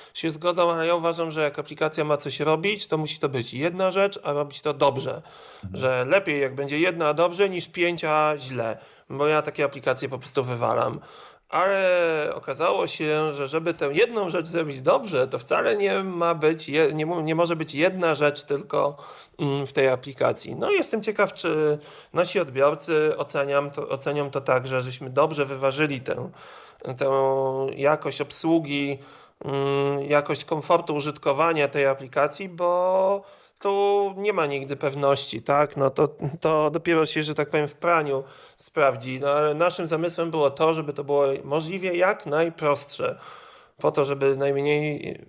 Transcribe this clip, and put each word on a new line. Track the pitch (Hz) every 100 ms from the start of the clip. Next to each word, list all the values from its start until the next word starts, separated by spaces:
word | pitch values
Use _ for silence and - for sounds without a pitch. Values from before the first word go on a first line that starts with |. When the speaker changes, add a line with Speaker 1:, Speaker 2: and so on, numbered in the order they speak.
| -
Speaker 1:
się | - 165
zgodzą, | 156 175 175 170
ale | 165 165
ja |
uważam, | 170 165 165 165
że | 156
jak | 151 143
aplikacja | 147 151 156 156
ma | 151 147
coś | 147 131
robić, | 151 156 196 208 -
to | 156
musi | 151 -
to | 147
być | 131 117
jedna | 123 165 180 190
rzecz, | 185 202 -
a | -
robić | 143 143 -
to | 156
dobrze. | 139 143 131 127 - - - - -
Speaker 2:
Mhm. | 95 92
Speaker 1:
Że | 131 127 127
lepiej, | 196 147 147
jak | 135
będzie | 123 139 147
jedna | 180 170 151
dobrze, | 151 175 175 196
niż | 185 -
pięć, | 180 175 170
a | 156 151 151 151
źle, | 131 127 113 107 - - _
bo | 135 147
ja | 156
takie | 151 143
aplikacje | 139 135 127 127 131
po | 127
prostu | - 143
wywalam. | 123 120 117 120 120 - - - - - _
Ale | 160 185 196 185 180 170 156 156
okazało | - - 127 175 196 175
się, | - 151 151 156
że | 143 135
żeby | 156 165
tę | 165 143
jedną | 151 233 226 202
rzecz | 180 165
zrobić | 196 156 131
dobrze, | 135 254 220 147 131
to | 127
wcale | - - 240 208
nie | 196 196
ma | 190 175 170
być | 165 156 160 -
je-, | 147 151
nie | 151 156
mu-, | 175
nie | 156
może | 160 170 165
być | 156
jedna | 135 180 185 170
rzecz | 143 147 143
tylko, | - 143 - 147 143 147 - - - -
mm, | 143 139 135
w |
tej | 147 135
aplikacji. | 127 139 131 123 - - 117
No | -
i |
jestem | 403 - 220
ciekaw, | 220 208 190
czy | - 170 156 151 151 - - -
nasi | 147 175 202
odbiorcy | 156 127 143 156 - 156 156 -
oceniam | 147 147 139 143 143
to, | 147 -
ocenią | 135 147 147 143
to | 139
tak, | 131 127 131
że | 131
żeśmy | 127 127 131
dobrze | 131 156 147 135
wyważyli | 135 135 139 151 135
tę, | 127 - - - - - - - - 127
tę | 135 135 135 135 135 135 135 147
jakość | 139 151 147 -
obsługi, | 143 - 165 165 143 143 139 135 - - - _
mm, | - 139 139 139 139 139 143
jakość | 147 143 143
komfortu | - 156 147 170 170
użytkowania | 147 147 143 151 139 165 165 139
tej | 147 139
aplikacji, | 135 135 147 147 - 190
bo | 170 175 180 185 190 190 202 - - _ _
tu | 202 196 202 202 202 190
nie | 208
ma | 190 147
nigdy | 143 135 139
pewności, | 147 139 139 139 - -
tak? | - 143 147 143
No | 135
to, | 139 151 - 151 165
to | 160 156 151
dopiero | 160 175 165 156
się, | 156
że | 151
tak | 151 143
powiem, | 156 147
w |
praniu | - 170 170 147 135 135 - - _
sprawdzi. | - - 139 120 127 127
No, | 139
ale | 147 151
naszym | 147 175 170 165
zamysłem | 160 170 165 170
było | 160 139
to, | 135 160
żeby | 160 147
to | 143
było | 143 143 139 139
możliwie | 139 147 160 190 185 175
jak | 185 208 151
najprostsze, | 151 170 165 151 139 - - 123 - - - - - _ _
po | 151
to, | 151
żeby | 139 139 139 135
najmniej | 139 139 143 147 151 147 - -